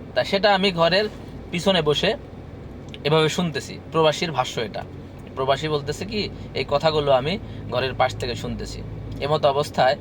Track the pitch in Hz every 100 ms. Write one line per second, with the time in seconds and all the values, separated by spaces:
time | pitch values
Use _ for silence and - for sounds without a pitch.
0 | - - 127 196 208 190 196 170 165 185
1 | 214 - - - - 175 196 180 151 143
2 | 180 233 - - - - - - - -
3 | 143 156 156 - 175 135 - 95 - 160
4 | 156 143 175 131 123 - 107 - - -
5 | - - - - 131 139 156 147 139 147
6 | 214 214 180 - - - 135 143 160 151
7 | 143 131 139 208 - - - 123 131 120
8 | 127 - 127 117 123 107 104 - - -
9 | - - 139 151 147 139 147 - 131 147